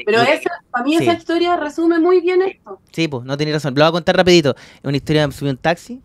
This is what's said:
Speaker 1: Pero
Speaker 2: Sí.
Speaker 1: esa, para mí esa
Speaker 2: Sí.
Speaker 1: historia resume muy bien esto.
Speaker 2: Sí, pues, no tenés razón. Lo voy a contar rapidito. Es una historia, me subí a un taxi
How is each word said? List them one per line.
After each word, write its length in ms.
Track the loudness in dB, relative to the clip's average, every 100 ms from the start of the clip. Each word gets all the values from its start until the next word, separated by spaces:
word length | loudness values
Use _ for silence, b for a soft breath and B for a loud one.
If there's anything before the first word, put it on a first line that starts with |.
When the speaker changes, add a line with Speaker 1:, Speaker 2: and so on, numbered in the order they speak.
Speaker 1:
Pero 200 | -2 0
Speaker 2:
Sí. 60 | 2
Speaker 1:
esa, 180 | 0 -2 -10 _
para 120 | -6
mí 120 | -2 0
esa 160 | 0
Speaker 2:
Sí. 60 | -2
Speaker 1:
historia 380 | -2 -2 0 -2
resume 440 | -4 -2 0 2
muy 200 | 4 2
bien 220 | 2 0
esto. 380 | 0 -6 -20 -20 _
Speaker 2:
Sí, 160 | -4 -4
pues, 180 | -4
no 120 | -8 -4
tenés 180 | -2
razón. 200 | -2 -2 2
Lo 60 |
voy 40 | 2
a 40 |
contar 240 | 2 0 2
rapidito. 400 | 4 4 4 -2
Es 240 | -8 -12
una 140 | -6 -6
historia, 280 | -2 0 0
me 40 |
subí 160 | -2 -6
a 40 |
un 40 | -4
taxi 420 | -2 -4 -6 -20